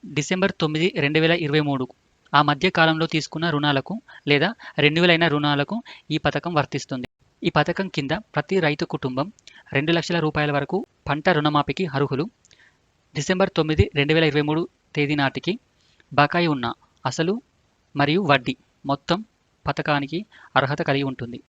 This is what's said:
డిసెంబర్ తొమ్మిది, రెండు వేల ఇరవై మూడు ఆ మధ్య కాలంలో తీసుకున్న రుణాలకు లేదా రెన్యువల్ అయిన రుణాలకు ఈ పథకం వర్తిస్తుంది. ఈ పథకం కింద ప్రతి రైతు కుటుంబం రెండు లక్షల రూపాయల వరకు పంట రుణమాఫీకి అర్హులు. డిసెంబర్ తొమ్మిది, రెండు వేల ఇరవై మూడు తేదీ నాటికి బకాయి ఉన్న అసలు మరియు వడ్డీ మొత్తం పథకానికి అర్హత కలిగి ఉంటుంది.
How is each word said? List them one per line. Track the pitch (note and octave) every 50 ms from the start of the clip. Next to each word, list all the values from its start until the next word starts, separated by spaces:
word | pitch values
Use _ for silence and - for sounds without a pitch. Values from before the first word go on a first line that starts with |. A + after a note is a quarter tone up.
| -
డిసెంబర్ | - D3 D3 D3 - F#3 F#3 F#3 G3 - _
తొమ్మిది, | E3 D3+ D3+ D#3 D#3+ F#3+ -
రెండు | G3+ C#3+ C#3+ D3+ D#3
వేల | D#3+ D#3+
ఇరవై | E3+ F3 E3 D3 C#3+ D#3
మూడు | D3+ D3 C#3 C3 B2+ - - _ _ _ _ _ _ _ -
ఆ | C#3+
మధ్య | D3 D3 D3 C#3 D#3 F#3+
కాలంలో | - - D#3+ D#3+ D#3+ D#3+ E3
తీసుకున్న | D#3+ - D#3 D3 - - D#3+ D#3+ E3+
రుణాలకు | D#3 C#3+ D3 D3 C#3+ C3+ C3 - G3 A#3 _ _ - - _ C#3+
లేదా | C#3+ C#3+ D3 F#3+ A#3 _ - - - -
రెన్యువల్ | C#3+ D3 D3+ E3 F3 F3+
అయిన | E3+ D#3+ E3+ E3
రుణాలకు | D3 D3 D3 D3 D3 C#3+ C#3+ - G#3 A#3 - - - - _ _
ఈ | D3+ D#3
పథకం | - D3 - D3 - E3+ F3
వర్తిస్తుంది. | D3+ C#3 - - C#3 - _ C#3 B2+ B2 - _ _ _ _ _ _ -
ఈ | E3
పథకం | - D3+ D3+ - E3+ - G3 F#3
కింద | - - C#3 C3+
ప్రతి | D3+ G3+ A3 _ - D3+ D3 - F#3+ F#3+
రైతు | E3+ D3 D3 - E3+
కుటుంబం | - - - - C3 B2+ C3 D3 G3 - _ _ - _ - - -
రెండు | - C3+ D3 D#3
లక్షల | E3+ E3+ D#3 - F3 E3+
రూపాయల | D#3 D#3 - D#3 D3 D3
వరకు | C#3+ C#3+ C#3+ - - F#3+ B3+ _ _ _ _ -
పంట | C#3+ D3+ D3+ F#3+
రుణమాఫీకి | F3+ D3+ D3 D3+ D3 D3 C#3+ - C#3+ - F#3+
అర్హులు. | D#3+ C3 C3+ C#3+ C3+ C#3 B2+ D#3+ A#3 _ _ _ - - _ - _ _ _ _ _ _ _ _ _ _
డిసెంబర్ | D3+ D3 - F#3+ F#3 G3 F#3+ -
తొమ్మిది, | - D#3 D#3 D#3 D#3 G3 - -
రెండు | D3 C#3 D3 D#3
వేల | E3 E3
ఇరవై | D#3 C#3 D3+
మూడు | D3 D3 D#3 D#3+ F3+ - _ _ _ _ _
తేదీ | D3 D3 C#3+ D3+
నాటికి | D3 C#3 C3+ - C#3 - - G3 B3+ _ _ _ _ _ _ _ _ _ _
బకాయి | - C3 C#3+ C#3+ - F3 F3
ఉన్న | E3 D3 C3 A#2+ A#2 - _ _ _ _ _ _
అసలు | C3 - - D#3+ E3+ G#3 A#3+ _ _ _ _ _ _ _ _ _ _ _
మరియు | C#3+ C#3+ C#3+ D3+ F#3
వడ్డీ | G#3 D#3+ D3 C3+ B2 C3+ B2+ _ _ _ _ _ _
మొత్తం | C#3+ C#3 - _ - E3+ G3 A3 _ _ _ _ _ _ _ _
పథకానికి | D#3 D3 - D3+ - D3 C#3+ C#3 C#3 - E3+ G#3+ _ _ - - - _
అర్హత | C3 C3+ C3 C#3+ -
కలిగి | E3+ - C#3 C#3
ఉంటుంది. | C#3 C3+ C3 - B2 A#2+ A#2+ A#2+ - _